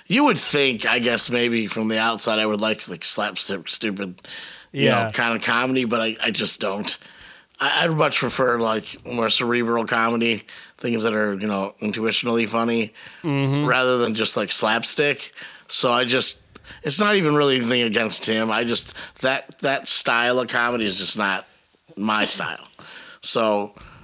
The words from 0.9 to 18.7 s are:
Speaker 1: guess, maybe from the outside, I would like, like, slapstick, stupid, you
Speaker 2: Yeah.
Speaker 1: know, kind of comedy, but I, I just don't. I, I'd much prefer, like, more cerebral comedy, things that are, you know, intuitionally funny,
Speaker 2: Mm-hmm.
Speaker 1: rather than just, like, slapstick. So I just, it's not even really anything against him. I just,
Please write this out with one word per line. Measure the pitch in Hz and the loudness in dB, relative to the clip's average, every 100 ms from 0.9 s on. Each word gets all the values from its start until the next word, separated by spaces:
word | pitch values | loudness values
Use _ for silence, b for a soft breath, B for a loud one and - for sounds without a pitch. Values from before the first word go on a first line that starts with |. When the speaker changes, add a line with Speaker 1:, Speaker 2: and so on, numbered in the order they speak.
| 120 | 0
Speaker 1:
guess, | 120 117 - | 2 0 0
maybe | 120 120 117 107 | 0 2 2 0
from | 110 110 | -2 -2
the | 110 | 0
outside, | 113 110 - 110 | 0 0 0 0
I | 110 | 0
would | 104 | 0
like, | 107 107 - | 0 -2 -6
like, | 85 | -6
slapstick, | - - 104 92 - 98 80 | -4 -2 -2 -4 -6 -6 -4
stupid, | - 110 95 98 90 B B B B B | -4 -4 -4 -8 -12 B B B B B
you | 139 139 | 0 2
Speaker 2:
Yeah. | 120 113 | 2 0
Speaker 1:
know, | |
kind | 107 117 113 | -2 -2 -2
of | |
comedy, | - 120 131 131 | 0 0 2 0
but | 120 117 | 0 0
I, | 113 110 | -2 -2
I | 117 | -4
just | 101 104 - | -2 -4 -4
don't. | 107 98 104 - B B B B B _ | -4 -4 -4 -6 B B B B B _
I, | 139 151 | -2 2
I'd | 170 | 2
much | 156 151 - | 2 2 2
prefer, | 123 - 127 120 | -2 0 2 2
like, | 113 110 - - - | 2 0 -4 -14 -8
more | 120 113 | -2 2
cerebral | - 120 120 117 117 113 | 2 2 2 2 0 2
comedy, | 117 113 117 117 107 - B B B | 2 2 2 2 0 -4 B B B
things | 127 117 | -2 0
that | 110 | 0
are, | 107 107 98 | 2 0 -2
you | 107 | -2
know, | 98 98 - | -2 -4 -4
intuitionally | 104 101 110 101 123 117 113 | -6 -2 -2 -2 0 0 0
funny, | 117 117 117 107 B B B | 0 0 0 -2 B B B
Speaker 2:
Mm-hmm. | 165 139 139 139 147 | -2 0 2 2 2
Speaker 1:
rather | 127 127 127 | 2 4 2
than | 117 110 | 2 0
just, | 107 - | 0 0
like, | 101 | 0
slapstick. | - 110 113 110 - 147 135 - B B B B | 0 2 0 0 0 0 0 -6 B B B B
So | - 127 | 0 2
I | 120 127 | 2 2
just, | 127 120 - _ - B B | 2 2 -2 _ -20 B B
it's | 147 143 | -4 0
not | 208 208 | 2 4
even | 160 147 | 4 4
really | 143 131 | 4 2
anything | 117 123 | 2 0
against | 120 107 110 - - | 2 0 0 -2 -2
him. | 110 113 | 0 0
I | 110 | 0
just, | 120 | 0